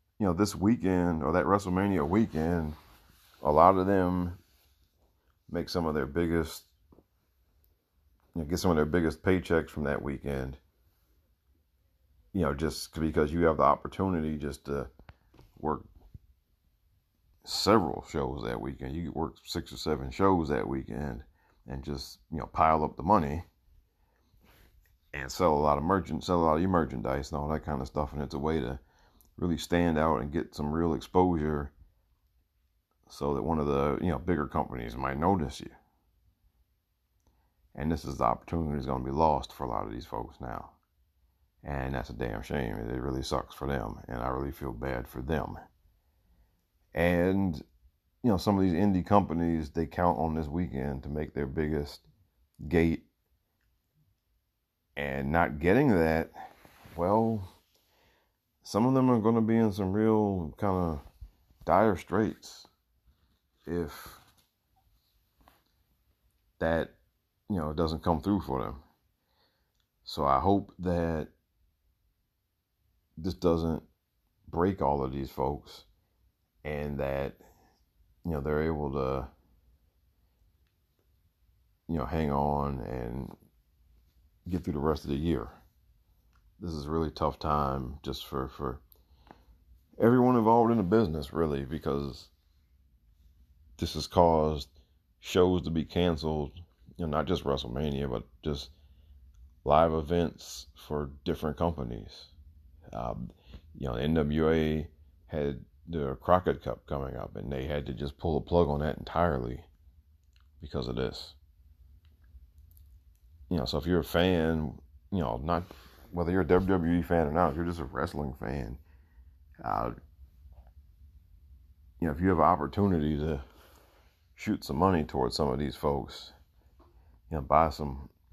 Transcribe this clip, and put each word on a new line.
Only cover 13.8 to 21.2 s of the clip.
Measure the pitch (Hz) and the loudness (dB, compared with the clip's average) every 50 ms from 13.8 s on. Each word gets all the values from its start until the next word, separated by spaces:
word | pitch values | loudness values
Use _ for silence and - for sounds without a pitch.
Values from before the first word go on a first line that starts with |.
| - - - - 95 95 90 80 78 78 78 | 0 -8 -6 -2 -2 0 0 0 -2 -2 -4
just | 73 73 71 65 - - | -4 -6 -8 -8 -8 -8
to | 71 71 69 62 - - _ - _ - _ _ _ _ - - - _ | -6 -6 -6 -6 -8 -12 _ -20 _ -20 _ _ _ _ -20 -20 -20 _
work | - - 76 73 - - - - - - - - - _ _ _ _ _ _ _ _ _ _ _ _ _ _ _ _ _ _ _ _ _ _ _ _ - | -8 -4 -4 -4 -4 -8 -16 -20 -20 -20 -20 -20 -20 _ _ _ _ _ _ _ _ _ _ _ _ _ _ _ _ _ _ _ _ _ _ _ _ -12
several | - - - - 92 110 110 85 67 - - - | -8 -6 0 4 4 4 4 4 2 -4 -6 -8
shows | - - 76 67 65 69 67 53 | -6 -4 -4 -4 -4 -4 -6 -6
that | 60 60 53 | -6 -6 -6
weekend. | 55 71 65 - 67 65 71 | -6 -8 -8 -8 -8 -8 -6
You | 85 85 | -6 -6
could | 71 - | -6 -4
work | 76 82 62 - - - | -4 -6 -6 -6 -12 -14
six | - - 87 - - - | -8 -8 -8 -8 -8 -12
or | |
seven | - - 82 76 65 67 67 | -8 -4 -4 -2 -2 -4 -6
shows | - - 98 98 95 85 80 69 | -2 2 2 4 4 4 2 0
that | 69 57 50 | -2 -2 -2
weekend | 55 69 67 64 - 55 67 73 67 58 58 | -2 -4 -6 -6 -8 -8 -8 -6 -8 -8 -10